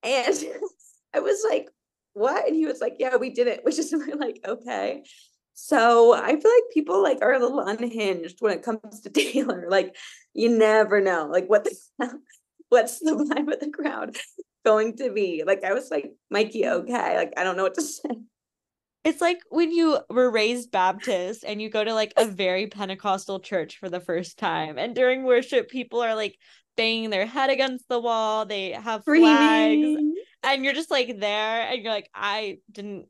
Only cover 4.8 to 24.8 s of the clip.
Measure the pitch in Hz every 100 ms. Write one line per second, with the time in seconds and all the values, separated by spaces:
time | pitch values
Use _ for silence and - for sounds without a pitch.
4.8 | 101 - - - _ _ _ - - 196
5.8 | 226 233 233 220 - 302 427 480 440 311
6.8 | 294 381 381 269 214 262 240 269 185 220
7.8 | 240 226 208 175 165 - 226 175 - 220
8.8 | 214 - 208 214 - 262 - 180 175 196
9.8 | 370 - - - _ - 233 233 214 214
10.8 | 208 202 190 175 151 170 185 208 208 -
11.8 | - _ 247 254 _ _ _ _ _ 247
12.8 | 220 - 311 311 294 - 294 - 294 -
13.8 | 294 - - 214 - - - _ - 214
14.8 | 220 233 262 202 190 165 156 196 190 214
15.8 | - 151 139 - _ 202 214 226 - 175
16.8 | - 240 175 175 175 - 185 180 190 185
17.8 | 302 - 294 233 226 _ _ _ _ _
18.8 | _ _ 311 311 349 349 - 311 339 339
19.8 | 330 294 - 226 254 220 214 247 240 196
20.8 | 185 196 226 190 180 226 - 208 214 214
21.8 | 214 220 214 - 226 190 190 185 214 208
22.8 | 196 190 208 190 196 190 190 190 156 -
23.8 | 190 180 175 170 175 - 202 165 156 143